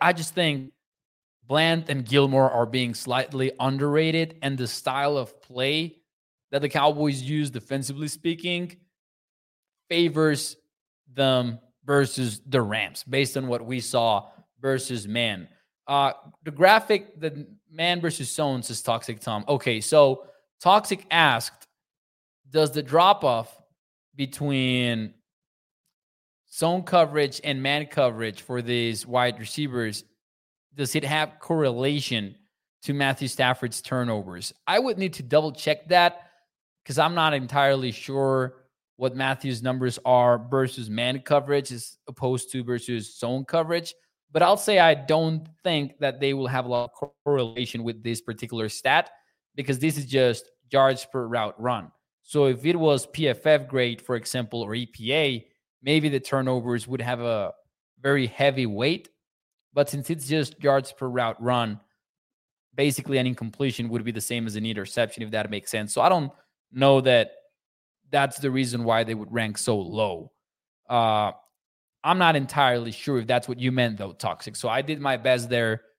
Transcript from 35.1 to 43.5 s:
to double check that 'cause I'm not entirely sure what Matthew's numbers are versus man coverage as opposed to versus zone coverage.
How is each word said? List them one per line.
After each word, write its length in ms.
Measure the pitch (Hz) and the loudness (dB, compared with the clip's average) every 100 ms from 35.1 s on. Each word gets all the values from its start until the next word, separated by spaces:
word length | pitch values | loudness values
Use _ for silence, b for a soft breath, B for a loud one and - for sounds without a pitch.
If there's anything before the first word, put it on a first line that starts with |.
to 80 | 156 | -6
double 300 | 123 147 156 | 0 2 2
check 340 | - 151 151 160 | -4 -2 -2 4
that 420 | 175 175 - - _ _ _ _ _ | 6 6 2 -20 _ _ _ _ _
'cause 140 | - 139 | -6 2
I'm 160 | 160 | 2
not 200 | 175 156 | 4 2
entirely 580 | 143 123 143 139 135 127 | 2 0 2 4 4 0
sure 720 | 117 - 139 135 131 127 - _ _ _ - | -6 -6 -2 2 2 0 -6 _ _ _ -4
what 160 | 127 | -4
Matthew's 480 | 127 135 131 135 117 | -2 -2 -2 -4 -4
numbers 360 | 127 127 127 - 127 | -4 -2 -2 -2 2
are 320 | 127 123 117 | 4 6 2
versus 500 | 120 135 127 127 110 | 2 0 0 -4 -6
man 320 | 110 123 131 | -2 -2 -2
coverage 500 | - 143 135 143 135 | 2 0 2 -2 -2
as 280 | 120 - - - | -10 -14 -18 -18
opposed 420 | 120 131 127 - | -6 -2 -2 -4
to 120 | 131 | -8
versus 540 | 120 120 120 117 104 - | -6 -6 -4 -6 -8 -8
zone 260 | 120 131 | -6 -6
coverage. 500 | 131 | -2